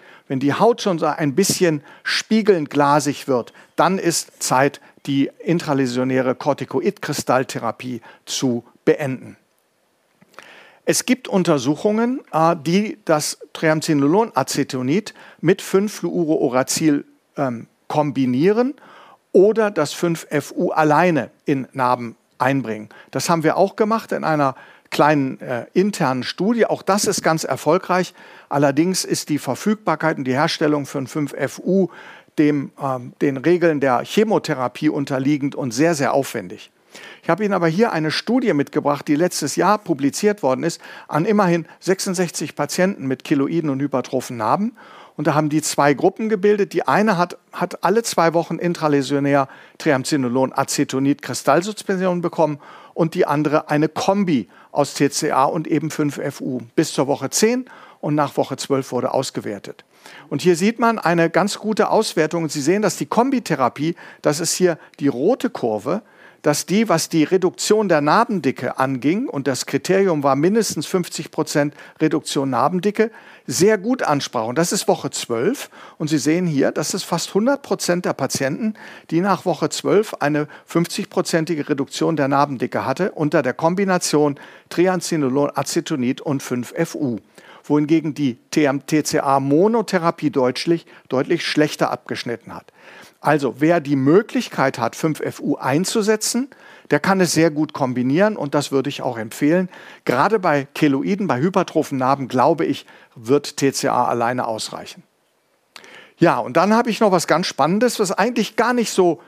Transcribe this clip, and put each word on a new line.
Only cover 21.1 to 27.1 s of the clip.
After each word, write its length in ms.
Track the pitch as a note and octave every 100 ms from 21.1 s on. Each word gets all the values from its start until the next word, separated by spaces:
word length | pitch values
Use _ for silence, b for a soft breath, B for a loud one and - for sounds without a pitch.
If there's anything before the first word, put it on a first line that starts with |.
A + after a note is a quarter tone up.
| D3+ G#2+ _
in 240 | - C3+ B2+
Narben 440 | C3+ B2 B2 A#2+ - _ -
einbringen. 500 | B2+ C#3 A2 G#2+ G#2+ B B
Das 180 | C3+ -
haben 140 | E3+
wir 120 | D#3 D3
auch 200 | G3 -
gemacht 340 | G#3+ A3+ -
in 140 | G3
einer 320 | D3+ D#3 C#3 B2+ B B _
kleinen, 500 | - D3+ D3+ C3+ -
äh, 260 | - A#2+ -
internen 520 | - G#3 - C#3+ C3
Studie. 420 | A#2+ - F#3+ A#3 G3
Auch 160 | D3
das 220 | - G3+
ist 180 | G#3